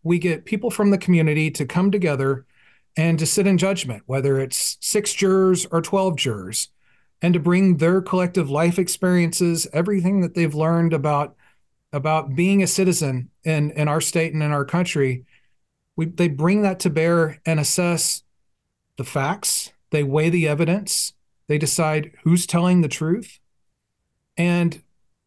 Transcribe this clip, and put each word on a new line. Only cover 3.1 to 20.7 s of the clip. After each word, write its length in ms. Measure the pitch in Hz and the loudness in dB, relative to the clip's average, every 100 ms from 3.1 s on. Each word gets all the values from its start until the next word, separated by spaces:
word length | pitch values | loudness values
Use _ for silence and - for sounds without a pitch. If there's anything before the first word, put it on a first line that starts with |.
| 165 | 0
to 80 | 160 | 0
sit 200 | - 196 | 0 2
in 120 | 185 | 2
judgment, 460 | 190 190 131 104 - | 2 -2 -6 -10 -6
whether 320 | 135 135 135 | -2 0 0
it's 380 | 135 - - - | -2 -4 -6 -6
six 320 | - 214 208 | -4 -2 -2
jurors 540 | - 196 190 185 185 - | 0 2 4 4 2 0
or 140 | 165 | -4
twelve 360 | 160 190 190 147 | -2 -2 0 -2
jurors, 540 | 139 104 92 110 - _ _ _ _ - | -4 -4 -6 -8 -8 _ _ _ _ -4
and 120 | 175 | 0
to 60 | 175 | 2
bring 360 | 151 175 196 160 | 2 4 4 4
their 240 | 165 190 | 4 2
collective 500 | 185 185 180 180 143 | 0 -2 0 0 0
life 280 | 143 170 175 | 0 0 0
experiences, 880 | 180 - 185 180 170 - 175 165 - | -2 0 2 2 2 0 0 0 -2
everything 480 | 156 175 196 175 196 | -2 0 0 2 0
that 140 | 175 | 0
they've 200 | 175 160 | 0 -2
learned 380 | 147 160 170 165 | 0 0 2 2
about, 440 | 156 147 143 147 _ _ _ _ _ _ | 0 0 0 -2 _ _ _ _ _ _
about 420 | 147 151 156 147 | -4 0 -2 -2
being 280 | 135 180 196 | 0 2 4
a 40 | 180 | 2
citizen 640 | - 185 175 143 127 127 _ | 2 2 2 -2 -4 -8 _
in, 260 | 160 156 147 | -2 0 0
in 140 | 151 151 | 0 0
our 140 | 156 | 0
state 320 | - 170 160 | 0 -2 -2
and 100 | 156 | -2
in 80 | 147 | -2
our 140 | 147 | -2
country. 600 | 139 170 175 147 135 127 - _ _ _ _ _ _ | 0 -2 0 0 0 -2 -10 _ _ _ _ _ _
We, 120 | - 165 | -6 -6
they 220 | 175 175 | -2 -2
bring 340 | 139 165 208 | 0 0 2
that 180 | 202 185 | 0 0
to 100 | 190 | -2
bear 500 | 156 160 170 160 - - | 0 2 2 0 -2 -2
and 140 | 156 | 0
assess 640 | 143 - 175 165 - - _ _ _ _ _ _ _ - | 0 0 0 0 -2 -4 _ _ _ _ _ _ _ -12
the 80 | |
facts. 680 | 131 143 135 202 - - - _ - | -6 -2 -2 -4 -4 -4 -6 _ -4
They 120 | 151 | -2
weigh 280 | 143 147 160 | 0 0 2
the 180 | 175 156 | 2 0
evidence. 640 | 147 165 | 0 0